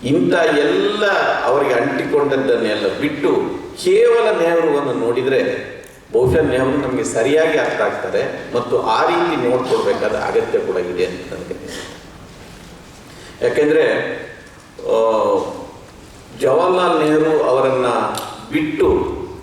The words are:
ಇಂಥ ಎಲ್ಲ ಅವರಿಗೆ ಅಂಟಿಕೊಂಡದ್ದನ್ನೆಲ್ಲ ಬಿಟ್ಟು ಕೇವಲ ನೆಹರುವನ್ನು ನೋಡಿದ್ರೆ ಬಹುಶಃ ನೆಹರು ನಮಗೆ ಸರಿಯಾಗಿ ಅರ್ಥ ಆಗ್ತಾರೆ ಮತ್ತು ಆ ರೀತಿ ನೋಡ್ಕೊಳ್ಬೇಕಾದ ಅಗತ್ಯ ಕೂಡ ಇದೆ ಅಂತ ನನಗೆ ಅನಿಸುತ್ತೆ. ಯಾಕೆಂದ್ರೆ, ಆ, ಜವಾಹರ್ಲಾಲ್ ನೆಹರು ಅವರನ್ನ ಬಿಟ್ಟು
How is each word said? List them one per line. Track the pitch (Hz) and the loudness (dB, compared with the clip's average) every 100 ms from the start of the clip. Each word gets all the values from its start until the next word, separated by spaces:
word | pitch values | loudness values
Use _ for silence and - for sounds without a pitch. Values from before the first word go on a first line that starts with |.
| 123 | 0
ಇಂಥ | 156 175 | 2 2
ಎಲ್ಲ | 180 160 147 143 185 202 208 208 190 - - | 2 2 2 2 2 0 0 0 0 0 -2
ಅವರಿಗೆ | - 139 143 | 0 0 2
ಅಂಟಿಕೊಂಡದ್ದನ್ನೆಲ್ಲ | 156 139 - - 147 139 135 131 117 110 104 101 - | 0 0 -2 0 0 2 0 0 0 0 0 -2 -2
ಬಿಟ್ಟು | - - - - - - - - | -4 -2 0 0 -2 -6 -12 -6
ಕೇವಲ | - 196 240 226 - 175 | 2 4 4 4 2 2
ನೆಹರುವನ್ನು | 170 170 160 143 135 | 2 2 2 0 0
ನೋಡಿದ್ರೆ | 120 113 120 131 131 - - - - - - - | -2 0 0 2 2 0 -4 -8 -14 -18 -20 -2
ಬಹುಶಃ | 113 127 165 | 2 4 4
ನೆಹರು | 143 127 131 | 2 2 0
ನಮಗೆ | 143 131 131 | 0 -2 -2
ಸರಿಯಾಗಿ | - 117 117 151 160 151 | -2 0 2 4 4 2
ಅರ್ಥ | 123 - | 0 0
ಆಗ್ತಾರೆ | 107 - 95 98 131 - - | -2 -2 -2 -2 -2 -6 -4
ಮತ್ತು | 120 - - | -4 0 0
ಆ | - - - | 0 0 2
ರೀತಿ | - - 151 123 | 2 0 0 0
ನೋಡ್ಕೊಳ್ಬೇಕಾದ | 127 127 - - - - | 0 2 0 2 0 0
ಅಗತ್ಯ | - - - - - | -2 0 0 0 -2
ಕೂಡ | - 92 | -2 -2
ಇದೆ | 90 87 90 | -2 -2 -2
ಅಂತ | 90 87 | -4 -10
ನನಗೆ | 87 87 | -12 -10
ಅನಿಸುತ್ತೆ. | - - - - - - - - - - - - - - - - - - - 123 | -12 -12 -12 -14 -16 -20 -20 -20 -20 -20 -20 -20 -20 -20 -20 -20 -20 -20 -4 -2
ಯಾಕೆಂದ್ರೆ, | - 147 156 131 107 - - - - - - - - | 2 2 4 2 0 -4 -8 -12 -16 -20 -20 -20 -14
ಆ, | - 110 113 107 104 98 - - - - - - - - - 117 | -2 2 4 2 2 0 -2 -8 -14 -18 -20 -20 -20 -20 -20 -2
ಜವಾಹರ್ಲಾಲ್ | 139 143 180 185 180 160 151 | 2 2 4 2 2 2 2
ನೆಹರು | 156 156 151 | 4 4 2
ಅವರನ್ನ | 143 131 131 131 123 117 110 - - - - | 2 2 2 2 0 0 -4 -6 -10 -14 -6
ಬಿಟ್ಟು | 151 151 - - - - - - - | -4 -2 0 2 2 0 -6 -10 -14